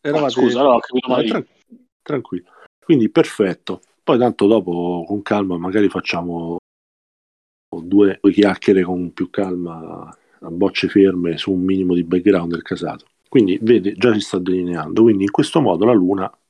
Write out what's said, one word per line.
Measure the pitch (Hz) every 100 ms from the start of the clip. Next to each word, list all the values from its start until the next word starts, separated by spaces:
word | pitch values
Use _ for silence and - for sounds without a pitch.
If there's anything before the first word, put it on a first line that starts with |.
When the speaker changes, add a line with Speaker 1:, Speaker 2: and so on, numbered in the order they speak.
Speaker 1:
Ah, | 143
Speaker 2:
Eravate | 151 139
Speaker 1:
scusa, | 123 123 123
allora | 139
ho | 117
capito | - 127 127
Speaker 2:
no, |
Speaker 1:
male | 123 113
io. |
Speaker 2:
tran-, | 113 - _ _ - _ _
tranquillo. | - 143 - 90 _ _ - _
Quindi | - 151 107
perfetto. | 165 156 - 95 85 - 92 _ _
Poi | - 123
tanto | 120 - 101
dopo | 113 90 87 87 87 85
con | 104
calma | - 104 95 87
magari | 82 104 101
facciamo | 92 - 87 87 85 85 85 _ _ _ _ _ _ _ _ _ _ _ 85
due, | 85 98 101 90
due | 101
chiacchiere | 90 101 92 - 95
con | 90 90 85
più | - 92
calma | - 95 90 85 82 82 85 80 - _ _
a | 82
bocce | 85 95 - 95
ferme | 101 98 90 85 82
su | -
un | 90
minimo | 92 95 90
di | 87
background | 82 90 95 95 85
del | 82
casato. | - 90 87 - _ _ _
Quindi | 135 98 98
vede, | 110 113 95
già | 87 120
si | 107
sta | - 98
delineando. | 90 92 87 85 80 92
Quindi | 117 101
in | 98
questo | - 143 170
modo | 120 82
la | 110
luna | 113 90 98 95 _